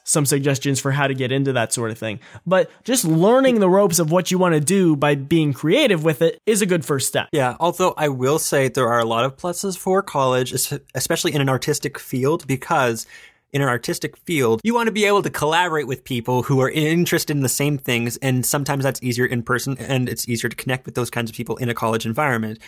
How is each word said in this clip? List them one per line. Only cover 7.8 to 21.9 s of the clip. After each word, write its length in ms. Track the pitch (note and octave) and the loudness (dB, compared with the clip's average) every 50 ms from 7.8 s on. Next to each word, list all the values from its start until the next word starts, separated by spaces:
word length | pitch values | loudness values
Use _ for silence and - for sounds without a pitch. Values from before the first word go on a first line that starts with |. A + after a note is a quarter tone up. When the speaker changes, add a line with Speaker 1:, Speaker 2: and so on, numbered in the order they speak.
| F#3 F3 - - | 0 0 0 0
Speaker 2:
I 120 | D#3 D3 | -2 -2
will 280 | C3+ B2 B2+ C3+ D3+ D#3+ | 0 0 0 2 2 0
say 300 | - - D#3+ C#3+ C3+ B2+ | 0 0 2 2 2 2
there 220 | - C3+ B2+ A2+ | 2 0 2 2
are 100 | A#2+ A#2+ | 2 2
a 60 | A#2 | 2
lot 200 | A2+ A2+ A2+ B2 | 2 2 0 0
of 120 | C3+ C3+ - | 0 -2 -6
pluses 380 | - F3 F3 - - G3 F3+ | -8 -8 -6 -6 -6 -6 -8
for 280 | - - F#3+ F#3 G3 G3 | -6 -2 0 0 0 0
college, 500 | - - C#3+ C3 B2+ B2+ B2+ B2+ B2 - | 0 -2 0 2 2 2 2 0 -2 -2
es-, 240 | B2+ - - C#3+ C#3 - _ - | -4 -4 -4 -6 -8 -10 _ -8
especially 400 | B2+ - - E3 - - E3+ D3 | -8 -4 -2 -2 -2 -2 -2 0
in 80 | D3 | 0
an 80 | C3+ C3+ | 0 0
artistic 480 | C3 B2 - D3+ C#3+ - - C#3 - - | 0 0 -2 -2 -4 -4 -4 -6 -8 -10
field, 480 | - - - B2+ B2+ C#3 E3 F3 - | -10 -8 -4 -2 0 0 -2 -2 -2
because 600 | C3+ C3+ B2+ - - E3+ D3 C3 A#2+ A2+ A2+ - - - - - - _ _ _ _ - | -4 -4 -4 -2 -2 0 2 2 2 0 -2 -8 -14 -18 -20 -20 -20 _ _ _ _ -4
in 100 | C#3 C#3 | -2 0
an 60 | C3 | 0
artistic 460 | A#2+ A#2+ - - E3+ - - D3 - _ | 0 -2 -2 -6 -6 -6 -6 -10 -10 _
field, 440 | _ - E3+ C#3+ B2+ A2+ A2+ A2 - | _ -4 0 2 2 2 2 2 0
you 120 | A3 A#3 | 0 0
wanna 160 | A#3 A#3 A3+ | 0 0 0
be 140 | F#3+ G#3+ G#3 | 0 0 2
able 180 | G3+ G3+ G3 F3+ | 4 4 2 2
to 80 | D3 | 0
collaborate 560 | - - D3 D3+ D#3+ E3+ F3+ F3 D#3+ D3+ C3+ A#2+ | -4 -2 -2 0 2 2 2 2 0 -2 -4 -4
with 160 | C3 - - | -6 -8 -6
people 400 | - C3 A#2+ A#2 - B2+ B2 A#2 | -6 -6 -4 -2 0 0 0 2
who 160 | - C#3 C3 | 2 2 2
are 100 | B2+ C3 | 2 2
interested 680 | - D#3 D3+ D#3 E3 F3 E3+ - F3 D#3+ - - D3+ | 2 0 0 2 2 2 2 2 0 0 0 -2 -2
in 60 | C#3+ | 0
the 80 | C3+ B2 | 0 -2
same 300 | - - C#3+ D3 D3 C3+ | 0 0 0 0 -2 -2
things, 380 | - - A#2+ A#2 A#2 A#2+ A2+ - | -2 -2 -2 0 -2 -4 -6 -2
and 280 | - C3+ B2+ B2+ A#2 | -2 0 0 0 0
sometimes 380 | - - D3 C#3 D3+ C#3+ C3+ C3+ | 0 -2 -2 -2 -2 -2 -2 0
that's 180 | C#3 C3 - | -2 -2 -2
easier 240 | B2+ B2+ A#2 A#2+ B2 | -4 -4 0 0 0
in 160 | - B2+ A#2+ | 0 0 -4
person, 360 | A2+ - B2+ A#2 - C#3 C3+ B2 | -2 -2 -2 -2 -2 -4 -6 -6
and 280 | A#2 B2 C3+ B2+ B2+ B2 | -4 -2 -2 0 0 -2
it's 220 | A2+ - - B2+ | -4 -6 -4 -4
easier 200 | A#2+ A2+ - A#2 | -4 -2 -2 -4
to 60 | - | -6
connect 300 | - - C3 B2+ B2+ - | -6 -6 -6 -6 -6 -6
with 80 | - - | -8 -6
those 160 | B2+ A#2+ - | -6 -6 -4
kinds 220 | - A#2+ A#2 A2 | -4 -6 -6 -6
of 40 | A2 | -8
people 200 | - A#2 - A2+ - | -10 -10 -8 -6 -4
in 120 | B2+ A#2+ | -4 -4
a 40 | A#2 | -4
college 320 | - A#2 A2+ | -2 -2 -2